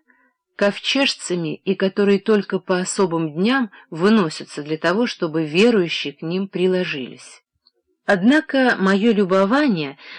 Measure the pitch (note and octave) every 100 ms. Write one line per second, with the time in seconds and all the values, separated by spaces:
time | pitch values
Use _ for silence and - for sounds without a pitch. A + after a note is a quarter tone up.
0 | _ _ _ _ _ - G3+ G3+ - C4+
1 | C4+ - - F3+ D#3+ - F#3+ F#3+ F#3+ G#3
2 | G3+ G3 - G#3 F#3+ F#3+ - F#3 F#3 -
3 | F#3 E3 D#3+ D3+ G#3 C#4 A3+ - _ D#3+
4 | G3 A3 D#3+ - - - D3 D#3 E3 G3
5 | B3 - E3+ D#3+ D#3 E3 A#3+ A3 E3 -
6 | C#3+ - E3 F#3 G3 F3+ F#3 F#3 F3 C#3+
7 | A#2+ - - - _ _ _ _ _ _
8 | - G3 G#3+ D4+ D4+ C4+ B3+ G#3+ F#3+ G3
9 | A#3 G#3 F#3 F#3+ G3 C#4 D4+ E3+ C#3+ -
10 | -